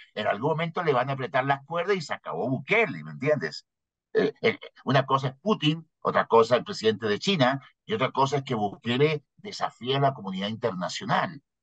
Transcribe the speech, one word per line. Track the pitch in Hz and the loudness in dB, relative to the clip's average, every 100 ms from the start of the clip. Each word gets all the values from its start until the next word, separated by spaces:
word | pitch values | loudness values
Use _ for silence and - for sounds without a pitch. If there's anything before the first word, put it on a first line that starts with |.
| - | -12
En | - 104 | -4 -2
algún | 101 131 | 0 -2
momento | 151 170 175 | -2 -2 -2
le | 170 | 2
van | 131 131 | 2 2
a | |
apretar | 131 127 131 139 | -4 -2 -2 0
las | 135 | -2
cuerdas | - 170 175 196 | -2 -6 -2 -2
y | |
se | 147 | -2
acabó | 98 160 156 196 | -10 -8 -6 -2
Bukele, | 135 135 208 214 85 76 | -4 0 2 2 -2 -12
¿me | |
entiendes? | 76 139 147 80 - _ _ _ _ _ | -6 0 0 0 -8 _ _ _ _ _
Eh, | - - - | 0 0 0
eh, | 113 107 - _ | -2 -2 -10 _
una | - 135 131 | 0 2 2
cosa | 131 131 | 0 -2
es | - | -4
Putin, | 208 208 151 160 - _ | 0 2 2 0 -6 _
otra | - 95 98 | 0 0 4
cosa | 113 113 120 | 6 6 4
el | 90 | 0
presidente | 98 107 110 110 | 0 0 2 0
de | 101 | 0
China, | - 196 123 139 - _ - | 0 4 4 2 -6 _ -6
y | |
otra | - 127 | -2 0
cosa | 131 135 143 | 2 0 0
es | |
que | 135 117 | -2 -2
Bukele | 104 92 113 123 151 151 - _ | -2 -4 -4 2 2 2 -6 _
desafía | - - - - 117 135 | -14 -6 -8 -6 -2 2
a | |
la | 139 | 2
comunidad | 135 98 95 101 | 0 -8 -4 -4
internacional. | 110 117 95 87 - - 185 135 82 _ _ | -2 -4 -2 -6 -6 -2 -2 -2 -8 _ _